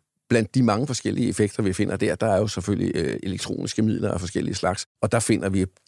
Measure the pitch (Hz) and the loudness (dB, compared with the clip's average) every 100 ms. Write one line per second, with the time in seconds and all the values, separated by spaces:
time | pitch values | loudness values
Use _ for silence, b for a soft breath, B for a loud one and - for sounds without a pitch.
0 | _ _ _ 120 107 131 120 104 139 120 | _ _ _ 2 4 2 4 2 0 -2
1 | - - 113 90 104 - 104 90 95 98 | -2 0 -2 2 0 2 -2 0 -2 0
2 | 107 85 110 95 107 - 87 101 92 - | -2 0 2 2 2 -2 -2 0 0 0
3 | 73 53 - 92 - - - - 110 104 | -2 -4 -6 -6 -6 -6 -4 0 0 0
4 | 104 87 90 - - 95 90 92 - _ | -2 -2 -2 -4 -2 -2 -2 -4 -8 _
5 | 110 117 - 110 98 95 92 _ | 0 0 2 2 2 0 0 _